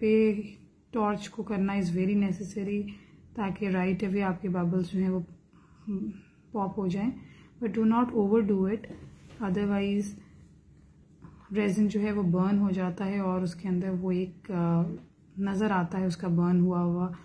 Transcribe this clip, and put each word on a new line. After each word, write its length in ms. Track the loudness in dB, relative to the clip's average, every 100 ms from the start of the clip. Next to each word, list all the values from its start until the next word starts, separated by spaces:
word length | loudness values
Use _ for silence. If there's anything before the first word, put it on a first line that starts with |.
पे 300 | 2 4 4 2 -4 -12 -20 _ _
torch 340 | -2 -2 -2 -6
को 160 | -10
करना 300 | -6 -2 0
is 160 | 0 0
very 260 | 0 2 2
necessary, 640 | 0 -2 -6 -6 -4 -4 -6 -10 -20 -20 -16 -6
ताकि 320 | -6 -4 -2
right 360 | 0 0 0 0
away 120 | 0
आपके 280 | 0 -2 -2
bubbles 420 | 0 0 0 0
जो 60 | 0
हैं 100 | 0
वो 140 | 0 -4 -12 _ -20 -20 -16 -8 -6 -6 -10 -16 _ -10
पॉप 240 | -4 -4 -2
हो 100 | -2
जाएं। 240 | 0 -2 -6 -12 -20 -20 -6
But 120 | -4
do 100 | 2 4
not 280 | 4 2 2
overdo 380 | 4 4 4 2 2
it, 160 | -2 -6 -16 -18 -20 -20 -6
otherwise 640 | -2 0 0 0 0 0 -2 -8 -18 -20 -20 -20 -20 -20 -20 -20 -20 -20 -20 -20 -6
resin 340 | 0 0 2 2
जो 120 | 2
है 120 | 0
वो 120 | 0
burn 340 | 2 2 4 4
हो 120 | 2
जाता 340 | 0 -2 -2 -2
है 160 | -2
और 220 | 0 0
उसके 240 | -2 -4 -2
अंदर 240 | -2 -2
वो 200 | -2 0
एक, 400 | -2 -2 -8 -6
अ, 920 | -2 2 2 0 -4 -14 _ -14 -6
नज़र 300 | -2 0 2
आता 260 | 2 0 0
है 100 | -2
उसका 200 | -2 0
burn 300 | 2 4 4
हुआ 180 | 4 2
हुआ 320 | 0 0 -2 -6